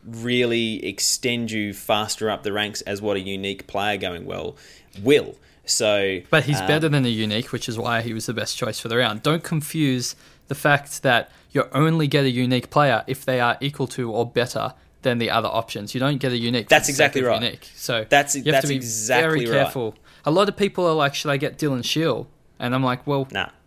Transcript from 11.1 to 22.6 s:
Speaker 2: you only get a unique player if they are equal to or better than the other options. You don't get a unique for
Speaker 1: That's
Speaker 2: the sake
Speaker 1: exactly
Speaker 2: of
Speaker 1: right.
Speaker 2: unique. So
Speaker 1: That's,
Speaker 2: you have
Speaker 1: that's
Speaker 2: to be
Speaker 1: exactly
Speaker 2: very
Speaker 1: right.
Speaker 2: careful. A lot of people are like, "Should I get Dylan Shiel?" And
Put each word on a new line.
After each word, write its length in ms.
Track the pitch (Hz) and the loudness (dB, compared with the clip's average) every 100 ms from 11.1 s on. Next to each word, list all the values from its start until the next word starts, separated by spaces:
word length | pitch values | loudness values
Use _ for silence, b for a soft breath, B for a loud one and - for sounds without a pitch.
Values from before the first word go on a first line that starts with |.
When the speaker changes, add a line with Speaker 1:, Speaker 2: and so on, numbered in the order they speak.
| 120 - b b | 2 2 b b
Speaker 2:
you 120 | 147 123 | -2 0
only 360 | 135 156 165 147 | 2 2 2 2
get 160 | 143 | 2
a 60 | 139 | 2
unique 400 | 123 127 127 - | 2 2 0 2
player 340 | - 147 113 - | 2 4 4 0
if 180 | 135 | -6
they 160 | - 127 | -2 2
are 160 | 120 120 | 2 0
equal 260 | 139 147 131 | -4 -4 -6
to 220 | - 120 | -4 -4
or 160 | 107 117 | -2 0
better 480 | 120 120 - 110 - b _ | 0 -2 -2 -6 -8 b _
than 160 | 131 120 | -2 0
the 120 | 113 | 2
other 180 | 101 107 | 0 0
options. 460 | 113 - 113 101 | -2 -4 -8 -8
You 60 | 127 | -2
don't 180 | 135 143 | -2 0
get 140 | 135 | -2
a 40 | 123 | -2
unique 300 | 117 120 104 | 0 -2 4
for 40 | |
Speaker 1:
That's 180 | 156 147 | 4 4
Speaker 2:
the 40 | |
sake 140 | 139 147 | 2 2
Speaker 1:
exactly 140 | 143 | 2
Speaker 2:
of 60 | 127 | 0
Speaker 1:
right. 140 | 110 | 0
Speaker 2:
unique. 280 | 117 - - | 0 -6 -16
So 300 | - - 120 110 | -14 -4 -4 4
Speaker 1:
That's, 260 | 143 143 | 4 4
Speaker 2:
you 80 | 143 | -2
have 80 | 127 | 2
Speaker 1:
that's 100 | 156 | 2
Speaker 2:
to 40 | 151 | 2
be 80 | 135 | -2
Speaker 1:
exactly 720 | 120 110 107 127 160 156 120 | -4 -6 0 2 4 2 2
Speaker 2:
very 120 | 113 | 2
Speaker 1:
right. 60 | |
Speaker 2:
careful. 300 | 139 135 113 - b b | 0 -2 -6 -8 b b
A 60 | - | 0
lot 180 | 160 202 | 2 2
of 80 | - | 2
people 300 | 202 190 175 | -2 2 2
are 80 | |
like, 200 | 160 143 | 4 2
"Should 160 | 143 151 | 0 -2
I 80 | 139 | -2
get 180 | 139 - | -2 -2
Dylan 280 | 151 131 | -2 -2
Shiel?" 440 | 117 151 160 117 - _ _ | -2 -2 0 -2 -6 _ _
And 160 | _ | _